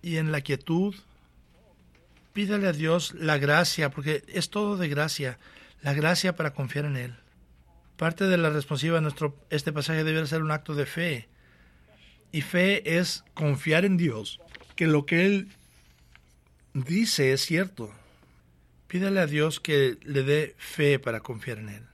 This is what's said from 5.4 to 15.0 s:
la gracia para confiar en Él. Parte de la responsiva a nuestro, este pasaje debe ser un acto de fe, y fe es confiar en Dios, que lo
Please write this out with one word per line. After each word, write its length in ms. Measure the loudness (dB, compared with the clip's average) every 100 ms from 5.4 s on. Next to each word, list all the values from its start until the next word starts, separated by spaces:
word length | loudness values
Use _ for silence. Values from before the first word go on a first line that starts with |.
| -20 -20 -20 -8
la 120 | -2
gracia 440 | 2 2 2 0 -2
para 160 | -4
confiar 320 | -4 -4 -4 -4
en 100 | -4
Él. 200 | -8 -14 _ _ _ _ _ _ _ -4
Parte 260 | -2 0
de 140 | 2 4
la 120 | 4
responsiva 500 | 0 -2 -2 2 2
a 20 |
nuestro, 360 | 0 -2 -6 -6 _
este 240 | -4 -2
pasaje 320 | -4 -2 0 0
debe 200 | 0 -2
ser 140 | -2
un 100 | -2
acto 240 | -4 -4 -4
de 100 | -4
fe, 420 | -4 -4 -4 -8 _ -20 _ -20 _ _ -20 -20 _ _
y 80 | -6
fe 580 | -2 2 2 2 0 0
es 280 | 0 -6 _
confiar 500 | -2 0 0 2 2
en 140 | 4 2
Dios, 420 | 0 -2 -10 -14 -20 -20 -18 -2
que 100 | 2
lo 180 | 2